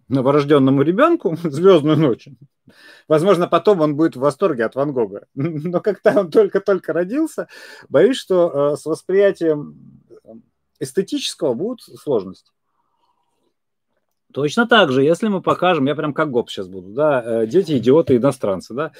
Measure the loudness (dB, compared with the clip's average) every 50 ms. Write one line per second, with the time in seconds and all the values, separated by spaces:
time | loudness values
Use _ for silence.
0 | _ -4 -2 0 0 2 2 2 2 2 2 4 4 4 2 2 2 0 2 2
1 | 2 2 2 0 -2 -4 -4 -4 -6 -6 -4 2 4 4 4 4 4 2 2 2
2 | 2 0 0 -4 -8 -16 -20 _ -20 _ _ _ _ _ _ _ -20 -20 -20 -20
3 | _ 0 0 2 4 2 2 2 2 0 0 2 2 2 2 2 2 0 0 0
4 | 0 0 0 0 -2 -2 -2 0 -2 -2 -2 -2 -4 -4 -2 -4 -4 -4 -2 -4
5 | -4 -4 -6 -12 -18 _ _ -6 -6 -6 -6 -6 -8 -6 -6 -4 -2 -4 -6 0
6 | _ 2 2 2 -2 2 2 2 2 2 0 -2 -2 0 -2 -2 -2 -4 -4 -4
7 | -4 -4 -4 -4 -4 -4 -6 -10 -12 -12 -16 -20 -20 -20 -20 -20 -14 _ 2 4
8 | 4 4 2 -2 -4 -2 0 0 2 0 0 0 0 0 -2 -4 -6 -8 -8 -6
9 | -6 -2 0 2 2 2 0 0 -2 -2 -2 -2 -6 -12 -18 -20 -20 -20 -20 -20
10 | _ _ -20 -20 _ -20 -20 -20 _ _ _ _ _ _ _ _ -12 -6 -4 -4
11 | -4 -4 -6 -6 -6 -8 -6 -4 -2 -2 -2 -2 -4 -8 -8 -10 -14 -20 -20 -12
12 | -6 -2 -2 -2 -2 -6 -12 -18 _ _ _ _ _ _ _ _ _ _ _ _
13 | _ _ _ _ _ _ _ _ _ _ _ _ _ _ _ _ _ _ _ _
14 | _ _ _ _ _ _ -6 -4 -4 -2 0 -2 2 4 4 4 4 4 2 2
15 | 2 2 2 0 -2 -2 -4 -2 -2 -2 -2 0 0 0 0 0 0 -2 -2 -4
16 | -6 -6 -4 -4 -4 -2 -2 -4 -4 -4 -10 -12 -12 -12 -14 -16 -16 -12 -4 -2
17 | 0 0 0 0 -2 -2 -2 -2 -2 0 0 0 0 0 -2 0 2 4 4 4
18 | 4 4 2 2 2 0 -2 -2 -4 -4 -4 -4 -8 -10 -10 -8 -8 -8 -10